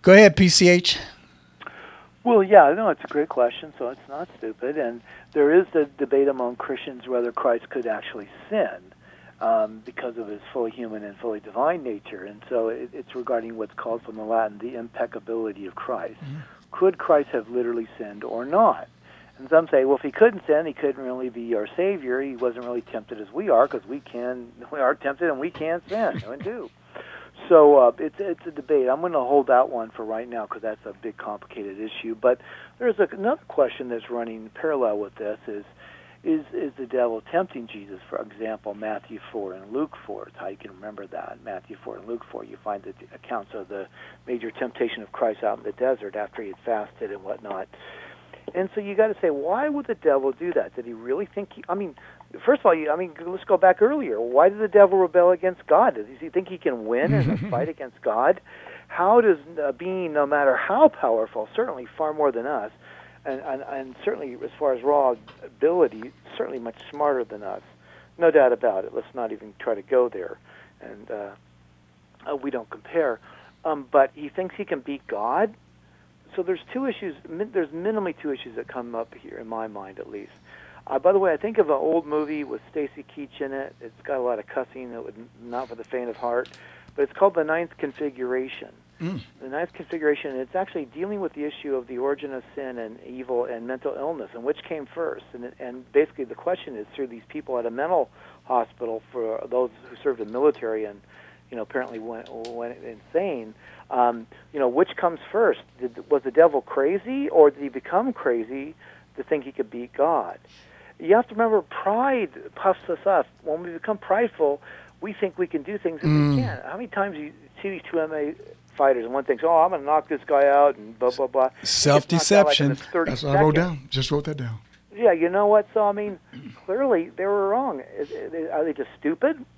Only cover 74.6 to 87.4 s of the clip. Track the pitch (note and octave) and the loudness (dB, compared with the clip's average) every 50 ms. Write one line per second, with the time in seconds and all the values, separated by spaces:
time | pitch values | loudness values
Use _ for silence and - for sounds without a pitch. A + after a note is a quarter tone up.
74.6 | G3+ - F3+ C#3+ B2+ D3 C#3+ C3+ _ - A2+ G2+ G#2 A#2 C3 E3+ G#3 A3 G#3+ _ | -8 -6 -6 -8 -6 -10 -10 -10 _ -8 -6 -4 -2 -2 0 0 0 -2 -2 _
75.6 | _ _ _ _ _ _ _ _ _ _ _ _ _ _ - - F3 F3 F#3 E3+ | _ _ _ _ _ _ _ _ _ _ _ _ _ _ -6 -6 -4 -4 -4 -6
76.6 | - - - B3+ C4+ C4+ G3+ - G#3 F3+ C#3+ - _ - D#3+ E3+ G#3 A#3 B3 F#3+ | -6 -8 -6 -4 -4 -4 -4 -6 -8 -10 -10 -12 _ -14 -8 -8 -8 -4 -2 -2
77.6 | E3 C#3+ D3 E3 F3 G#3 A3 G#3+ G3 F3 D3 - - D3+ C#3 B2+ - B2 A2+ A#2 | -2 -2 -6 -6 -4 -2 -2 -2 -2 -4 -6 -6 -6 -6 -6 -6 -8 -12 -12 -12
78.6 | A2+ - - B2+ A#2+ A#2+ A#2 A2+ A2+ - - A#2+ - - - - A#2 A2 A2+ A2+ | -12 -10 -10 -10 -10 -8 -8 -8 -8 -8 -12 -20 -18 -16 -16 -14 -12 -10 -8 -8
79.6 | A2+ A2 G#2 G#2 F#2+ F#2+ G2 - - - G#2+ G#2 G2+ - - _ _ - - - | -8 -8 -10 -12 -14 -14 -14 -14 -14 -12 -12 -14 -14 -14 -20 _ _ -20 -20 -20
80.6 | - - - - _ - - C3+ - F3+ G3 G3 F#3+ F#3 D#3+ D3 - G#3+ A3+ - | -20 -20 -20 -20 _ -4 -4 2 4 4 4 6 4 2 0 0 -2 -2 2 2
81.6 | F#3 D3+ D3+ C3+ D3+ D#3 E3 E3+ D#3 D3 D3 D3+ D3+ D3 D#3 D3+ C#3+ C3 A#2+ A2 | 2 4 2 2 2 2 0 0 0 0 -2 -2 -2 -2 -4 -8 -6 -8 -10 -12
82.6 | - - - D#3 C#3+ C#3 - D3 C3+ _ - D3 C#3+ B2+ - - D3 C3+ C3+ C3+ | -12 -10 -8 -6 -6 -6 -8 -16 -20 _ -14 -14 -14 -14 -10 -10 -8 -8 -6 -8
83.6 | C3+ - - _ - A2+ _ _ - - C#3+ C3 B2 B2 A#2+ G#2+ G2+ - - C#3 | -10 -10 -12 _ -20 -20 _ _ -8 -6 -4 -2 -2 -2 -2 -4 -6 -8 -6 -8
84.6 | B2+ - - C3 B2+ B2 A#2+ A#2 - - G#2 G#2+ A#2 A#2+ A#2+ A#2 A#2 A#2+ A#2+ B2 | -8 -8 -12 -16 -14 -14 -12 -12 -14 -14 -14 -16 -20 -20 _ -20 -16 -10 -8 -8
85.6 | C3 A#2 A#2+ A2+ A2+ _ - B2+ B2 A#2+ A2 - - A#2+ A#2+ B2 B2+ - - - | -8 -10 -12 -16 -14 _ -8 -6 -6 -6 -8 -6 -6 -2 -2 -2 -4 -6 -14 -20
86.6 | - - - - - - - - C#3+ C3+ - - G3 G3+ F#3+ E3+ | -20 -20 -20 -20 -20 -16 -2 -2 -2 -2 2 2 2 2 4 2